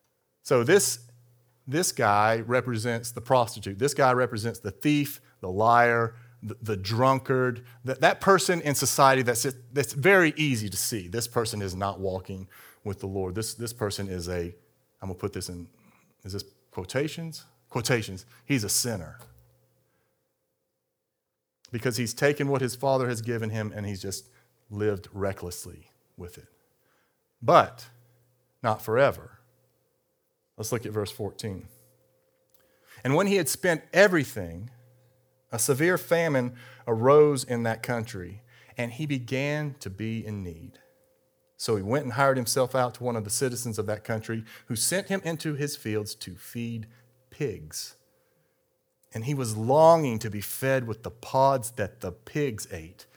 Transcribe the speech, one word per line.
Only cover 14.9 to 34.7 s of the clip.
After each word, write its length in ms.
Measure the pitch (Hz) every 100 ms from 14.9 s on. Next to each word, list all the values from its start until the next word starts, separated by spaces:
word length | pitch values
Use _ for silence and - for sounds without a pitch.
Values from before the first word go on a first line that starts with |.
| _
I'm 80 | 95
gonna 40 |
put 200 | 90 101
this 160 | 92 90
in, 180 | 87 87 _ _ _ _ _
is 100 | 95
this 120 | 98 - _ _
quotations? 720 | - 87 131 151 - 165 - - _ _
Quotations. 560 | 127 110 120 104 92 - - -
He's 180 | 135
a 60 | 104
sinner. 500 | - 123 104 78 - - _ _ _ _ _ _ _ _ _ _ _ _ _ _ _ _ _ _ _ _ _ _ _ _
Because 280 | 120 127 117
he's 160 | 117
taken 340 | - 143 147 139
what 140 | 135
his 140 | 127 -
father 340 | 139 131 127
has 120 | 113
given 280 | 113 117 110
him 240 | 110 107 101
and 100 | 101
he's 160 | 95
just 280 | 95 - - _ _ _ -
lived 380 | 104 104 98 -
recklessly 800 | 101 98 95 90 - 87 82 - _ _ -
with 220 | 87 -
it. 100 | - _ _ _ _ _ _ _ _ _
But 460 | 120 165 95 - - _ _ _ _ _ _ _
not 180 | 117 107
forever. 580 | - 117 139 87 - - _ _ _ _ _ _ _ _ _ _ _ -
Let's 160 | 107
look 140 | 120 113
at 80 |
verse 180 | 107 101
fourteen. 560 | - 101 - 110 90 - - _ _ _ _ _ _ _ _ _ _ _ -
"And 100 | 127 151
when 120 | 196
he 80 | 202
had 140 | 160
spent 340 | - 185 160 -
everything, 800 | 165 208 170 131 107 85 82 117